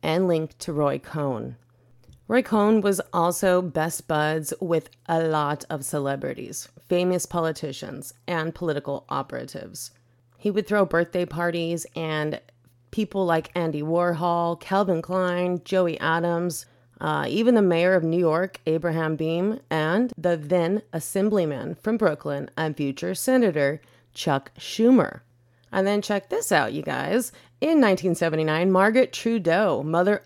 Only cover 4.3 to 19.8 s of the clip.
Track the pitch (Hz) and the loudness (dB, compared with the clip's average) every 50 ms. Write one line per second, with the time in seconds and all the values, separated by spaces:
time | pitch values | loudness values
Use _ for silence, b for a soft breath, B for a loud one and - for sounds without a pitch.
4.3 | 156 160 151 - 156 - 190 165 170 160 - - - _ _ - 165 165 165 160 | 0 -2 -4 -6 -6 -6 -2 0 0 0 -2 -4 -12 _ _ -2 0 0 2 2
5.3 | 156 151 147 143 151 151 - - 160 147 139 - - 151 139 139 139 135 139 135 | 0 0 0 0 -2 -4 -6 -8 -8 -8 -6 -6 -4 -4 -2 -2 -4 -4 -6 -8
6.3 | 123 120 123 - - - - - _ - - - 185 175 180 180 180 170 - - | -8 -10 -12 -12 -12 -12 -14 -14 _ -20 -4 -2 0 2 2 2 0 0 -2 -2
7.3 | - 175 165 160 156 - 160 143 139 - - - 131 - - - - _ _ - | -2 -2 -2 -2 -2 -4 -8 -8 -8 -10 -12 -12 -12 -12 -14 -16 -18 _ _ -6
8.3 | 175 165 156 165 165 - 180 160 147 147 - 139 139 - - - 147 135 135 - | -4 -4 -4 -4 -6 -4 -4 -2 -2 -2 -4 -6 -8 -8 -8 -6 -6 -6 -6 -6
9.3 | 131 123 127 - - - - 90 - - - - - _ _ _ _ _ _ _ | -8 -10 -10 -10 -12 -14 -14 -14 -14 -14 -16 -16 -16 _ _ _ _ _ _ _
10.3 | _ _ - 208 185 214 - - 208 208 190 156 - 170 170 170 - 180 175 170 | _ _ -4 -2 -2 -2 -2 0 2 2 2 2 2 0 0 0 0 -2 -2 -2
11.3 | 147 170 175 175 165 170 165 165 170 160 - - - 165 160 160 156 151 151 156 | -4 -2 -2 -2 -2 -2 -2 -2 -4 -4 -6 -8 -8 -8 -6 -4 -2 -2 -2 -4
12.3 | 147 - - - _ _ _ _ _ _ _ _ - 226 214 - - 196 185 170 | -4 -6 -10 -16 _ _ _ _ _ _ _ _ -4 -4 -4 -2 -2 -2 0 2
13.3 | 165 160 160 - - 175 170 160 147 147 147 156 165 175 175 175 170 151 175 175 | 2 0 0 -2 -4 -4 -2 -2 -2 -4 -2 0 0 2 2 0 0 0 0 2
14.3 | 170 170 170 170 170 - - - 190 196 208 196 175 165 - - 180 185 185 180 | 2 2 2 0 -2 -4 -4 -2 0 2 2 2 0 -2 -2 -2 -2 0 0 0
15.3 | 175 175 180 180 180 170 - - 185 185 180 170 160 - - 160 160 170 170 175 | 0 0 0 0 -2 -4 -4 -2 0 2 2 2 0 -2 -2 0 0 0 0 0
16.3 | 170 170 175 175 156 - - b b b b b b - - 156 151 147 143 117 | 0 0 -2 -2 -4 -6 -12 b b b b b b -6 -4 -2 -2 -2 -2 -2
17.3 | 143 208 226 247 240 214 202 180 170 165 175 185 190 180 160 160 165 180 175 160 | 0 2 4 4 4 6 4 4 4 4 4 4 4 4 2 2 2 2 2 2
18.3 | 156 170 185 185 - - - 160 160 165 165 170 156 165 160 156 160 147 160 156 | 2 2 0 -4 -6 -6 -4 -2 -2 0 0 -2 -2 -2 -2 -2 -2 -2 -2 -2
19.3 | 165 170 185 208 220 - - _ 160 156 | -2 0 -2 -2 -4 -6 -6 _ -2 0